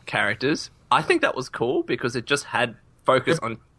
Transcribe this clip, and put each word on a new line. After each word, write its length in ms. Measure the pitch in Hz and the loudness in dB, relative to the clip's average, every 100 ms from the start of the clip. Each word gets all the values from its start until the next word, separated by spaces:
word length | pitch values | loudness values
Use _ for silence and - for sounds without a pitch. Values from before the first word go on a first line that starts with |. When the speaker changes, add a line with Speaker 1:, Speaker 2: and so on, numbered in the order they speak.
Speaker 1:
characters, 680 | - 107 104 107 131 165 - - _ | -4 0 0 0 0 -2 -6 -18 _
I 100 | 131 | 2
think 220 | 160 359 | 4 2
that 120 | - | 2
was 140 | - 131 | -2 -8
cool 340 | - 120 175 | -4 -2 -2
because 300 | 339 120 123 120 | -2 -2 -2 -4
it 100 | - | -2
just 180 | 143 | -2
had 320 | - 110 123 107 _ _ - | 0 -2 -2 -4 _ _ 2
focus 320 | 131 - 160 | 2 2 0
Speaker 2:
It 40 | |
Speaker 1:
on 140 | 113 113 _ | -2 -8 _